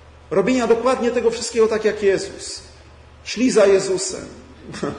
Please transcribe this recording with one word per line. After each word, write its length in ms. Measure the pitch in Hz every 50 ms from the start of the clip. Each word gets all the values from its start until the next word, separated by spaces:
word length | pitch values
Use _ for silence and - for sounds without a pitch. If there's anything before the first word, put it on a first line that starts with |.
| - - - - - -
robienia 360 | 156 190 185 220 262 254 233
dokładnie 440 | 202 226 233 - 254 254 - 220 240
tego 200 | 233 240 220 226
wszystkiego 380 | 226 - - - - 233 220 220
tak 160 | 220 214 214
jak 180 | 208 202 -
Jezus. 600 | 208 190 190 170 - - - - - - - - - - - - - - - - - - - - -
Szli 260 | - - 202 254 262
za 160 | 185 220 202
Jezusem. 580 | 196 196 190 - - 190 175 - - - - - - - - - - - - - - - -
<laughs> 100 | - 139 -